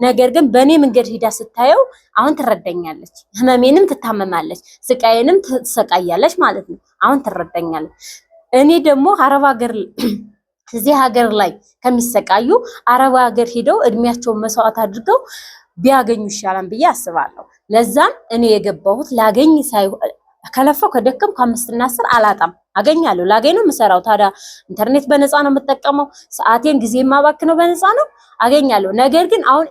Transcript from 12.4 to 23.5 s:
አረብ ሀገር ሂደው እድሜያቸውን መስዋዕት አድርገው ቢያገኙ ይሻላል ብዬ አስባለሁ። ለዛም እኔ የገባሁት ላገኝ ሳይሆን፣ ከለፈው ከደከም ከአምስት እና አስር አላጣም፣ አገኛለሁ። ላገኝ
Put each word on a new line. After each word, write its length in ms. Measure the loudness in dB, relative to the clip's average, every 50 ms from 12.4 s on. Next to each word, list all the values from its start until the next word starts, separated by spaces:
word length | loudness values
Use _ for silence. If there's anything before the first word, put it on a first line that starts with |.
| 0 0 0 0 -2 -4 -14 -8 _
አረብ 300 | 0 2 2 2 2 2
ሀገር 340 | 2 2 0 0 -2 -4 -2
ሂደው 300 | -4 -2 -2 0 0 2
እድሜያቸውን 580 | 0 0 0 0 -2 -2 -2 -4 -4 -6 -4 -4
መስዋዕት 380 | -6 -4 -2 0 0 0 -2 -2
አድርገው 400 | -4 -6 -6 -6 -2 0 0 0 -2 -6 -16 -20 -20 -20 -20 _ _ _ _ -2
ቢያገኙ 440 | 0 2 2 2 2 0 -4 -4 -6
ይሻላል 400 | -10 -10 -8 -6 -6 -6 -6 -8 -10
ብዬ 160 | -4 0 0
አስባለሁ። 580 | 0 0 -2 -8 -6 -6 -6 -6 -6 -10 -16 -20 _ _ _ _ 0
ለዛም 440 | 0 0 2 2 0 0 0 0 -2 -6 _ -8
እኔ 140 | -2 0 2 2
የገባሁት 640 | 2 2 0 -4 -6 -2 -2 -2 -2 -2 -4 -4
ላገኝ 420 | -2 0 0 2 2 2 4 4 4 2 0
ሳይሆን፣ 460 | -2 -2 -2 -2 -2 -4 -6 -8 -10 -10 _ _ _ _ _ _
ከለፈው 440 | -8 -4 0 0 0 0 0 -2 -2
ከደከም 440 | -2 -2 -2 -2 -2 -2 -4 -4
ከአምስት 360 | -2 -2 -2 -2 -2 -4 -8 -8
እና 140 | -4 -4 -4
አስር 220 | -4 -4 -4 -2 0
አላጣም፣ 440 | 0 2 2 2 0 0 -2 -4 -4 _ _ _ _
አገኛለሁ። 500 | -2 0 0 0 2 0 -2 -2 -2 0
ላገኝ 260 | 2 2 2 2 2